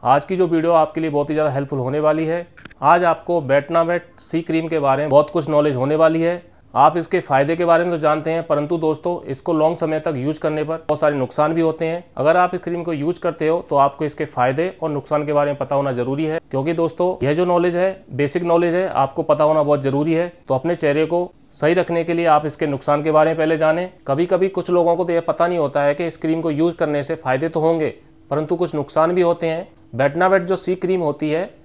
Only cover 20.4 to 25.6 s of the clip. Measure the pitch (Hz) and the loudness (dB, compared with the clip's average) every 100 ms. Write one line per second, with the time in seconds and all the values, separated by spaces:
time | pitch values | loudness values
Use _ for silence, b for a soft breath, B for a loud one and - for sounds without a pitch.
20.4 | - 131 160 175 156 143 156 170 180 - | -4 -4 -2 -2 0 0 0 -2 -4 -10
21.4 | _ - 151 170 202 170 165 170 170 151 | _ -4 0 0 0 -2 -2 0 2 2
22.4 | 151 - 151 139 - 147 156 156 156 160 | 2 -4 -4 -4 -2 0 2 4 4 2
23.4 | 156 156 156 160 180 - - 139 175 185 | 0 2 2 0 -4 -10 -6 -2 0 0
24.4 | 190 190 170 180 170 170 175 170 165 151 | 0 -2 0 2 2 2 0 -2 -2 0
25.4 | 170 175 | 0 0